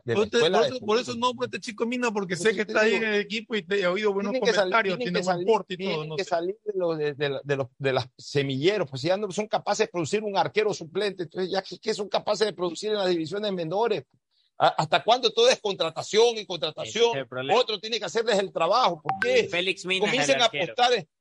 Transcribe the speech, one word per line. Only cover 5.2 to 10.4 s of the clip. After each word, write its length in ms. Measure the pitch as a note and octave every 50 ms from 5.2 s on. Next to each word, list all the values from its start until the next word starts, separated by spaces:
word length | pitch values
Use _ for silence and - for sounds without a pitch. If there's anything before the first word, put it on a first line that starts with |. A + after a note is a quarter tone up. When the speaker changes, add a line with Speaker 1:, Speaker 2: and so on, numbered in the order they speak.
Speaker 1:
que 40 | F3+
Speaker 2:
buen 120 | F#3 F3+
Speaker 1:
salir, 100 | F3 F3
Speaker 2:
porte 260 | G3+ A3 G#3 F#3 - F#3+
y 40 | E3+
todo, 100 | F#3+ F#3+
Speaker 1:
tienen 200 | E3+ D#3 D#3 D#3
Speaker 2:
no 60 | D#3
Speaker 1:
que 80 | F3 F#3+
Speaker 2:
sé. 40 | -
Speaker 1:
salir 280 | F#3 E3+ E3+ F3+ G3+ - _
de 100 | G#3+ G3+
los, 220 | F#3+ F3+ E3+ E3 D#3
de, 160 | D3+ D3 C#3+
de 140 | B2+ D3 C#3+
la, 100 | C3+ C3+ -
de 140 | C#3 C#3+
los, 100 | C3+ C3+ - - _
de 140 | C#3 C3+ B2+
las 140 | B2+ A#2+ - _ -
semilleros, 720 | - - - C#3+ C#3 C#3 C3+ C3 C#3+ F3+ G#3 G#3+ F3 -
pues 100 | - C3
ya 160 | B2 E3 F#3
no 140 | G3 G#3+ G3 E3+
son 140 | G3 G#3+
capaces 400 | G#3+ - E3 - - G#3 G3 G#3+
de 40 | G3+
producir 320 | - F3 E3 B2+ G3 G#3+ A3
un 140 | G#3 G3
arquero 380 | F#3